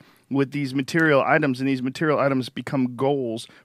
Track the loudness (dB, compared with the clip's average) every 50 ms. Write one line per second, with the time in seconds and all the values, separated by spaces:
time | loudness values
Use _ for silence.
0 | -20 _ _ _ _ _ -2 0 0 0 -2 -6 -6 -2 -2 -4 -4 0 0 2
1 | 4 6 4 4 4 4 2 2 2 0 -2 0 0 -2 0 0 -2 -6 -4 -2
2 | 0 0 2 2 2 2 0 0 -2 -4 -8 -10 -8 -4 -2 0 0 -2 -2 -2
3 | 0 0 0 0 -2 -4 -6 -6 -10 -14 -20 -20